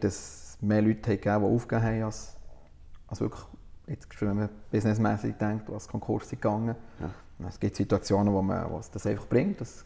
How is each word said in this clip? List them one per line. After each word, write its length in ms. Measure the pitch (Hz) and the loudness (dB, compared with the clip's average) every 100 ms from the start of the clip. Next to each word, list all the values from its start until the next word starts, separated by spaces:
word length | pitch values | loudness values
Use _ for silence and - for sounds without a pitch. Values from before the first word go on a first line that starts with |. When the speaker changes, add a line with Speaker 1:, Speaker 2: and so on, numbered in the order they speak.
Speaker 1:
dass 140 | 101 - - - - - | 0 -2 -8 -12 -14 -4
es 20 | |
mehr 200 | 104 107 | 2 6
Leute 280 | 107 110 - | 6 4 2
haben 60 | 98 | 2
gegeben, 200 | 101 104 | 2 4
die 140 | 101 | 4
aufgegeben 320 | 117 - 117 113 | 4 2 2 2
haben, 160 | 113 | 2
als, 320 | 110 - - - - - - - - - - | -2 -4 -10 -14 -14 -16 -18 -20 -18 -18 -12
als 140 | - | -2
wirklich, 240 | 113 - - - - - - | -2 -2 -12 -18 -18 -16 -10
jetzt, 340 | 143 - - | -10 -10 -2
wenn 160 | 104 101 | 0 2
man 120 | 104 - - | 0 -4 -2
businessmässig 640 | 110 107 107 107 107 113 107 | 2 4 4 4 2 -2 0
denkt, 280 | 107 110 - | 0 -2 -4
was 160 | 107 - | -8 -6
Konkurs 400 | 110 - 110 - | -6 -2 -2 -2
gegangen. 460 | 123 110 107 113 113 - - | -2 0 2 0 -4 -10 -8
Speaker 2:
Ja. 460 | 87 - - - 92 | -8 -8 -16 -10 -10
Speaker 1:
Es 100 | - | -2
gibt 160 | 107 - | -2 0
Situationen, 560 | 101 98 - 98 104 | 2 2 4 4 6
wo 100 | 98 | 4
man, 280 | 95 95 80 | 2 0 -2
wo 80 | 78 | -6
es 120 | 104 | -8
das 160 | 104 - | -4 -2
einfach 200 | 110 - | -2 2
bringt, 340 | 117 185 196 | 4 4 0
das 200 | 120 - | -8 -10